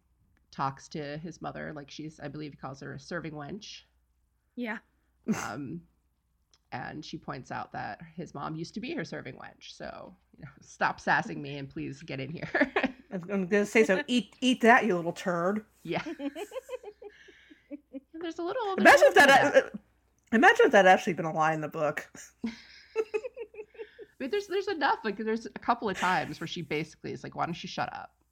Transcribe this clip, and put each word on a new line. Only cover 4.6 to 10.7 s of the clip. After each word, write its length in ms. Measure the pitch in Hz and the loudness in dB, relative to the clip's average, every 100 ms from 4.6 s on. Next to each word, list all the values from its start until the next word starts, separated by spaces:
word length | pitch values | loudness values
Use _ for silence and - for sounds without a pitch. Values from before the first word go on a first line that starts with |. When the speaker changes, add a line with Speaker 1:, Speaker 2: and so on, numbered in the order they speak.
| 240 220 - _ _ _ - - 113 | -8 -8 -14 _ _ _ -4 -4 -4
Speaker 1:
Um, 340 | 113 135 170 - _ _ _ _ _ _ _ _ | -10 -10 -12 -14 _ _ _ _ _ _ _ _
and 320 | 123 - 151 - | -12 -10 -12 -12
she 120 | 156 | -12
points 340 | - 139 - | -10 -12 -10
out 200 | 123 - | -10 -10
that 280 | 135 123 - 165 180 | -10 -10 -12 -14 -14
his 180 | 143 143 | -12 -10
mom 200 | 147 160 | -10 -8
used 180 | 165 - | -8 -10
to 40 | |
be 140 | - | -8
her 120 | 320 160 | -8 -8
serving 300 | 151 135 - | -10 -12 -16
wench. 400 | - - - - | -18 -20 -20 -14
So, 380 | - - - 185 _ - | -14 -14 -18 -20 _ -20
you 60 | |
know, 80 | 160 - | -20 -20
stop 380 | - | -20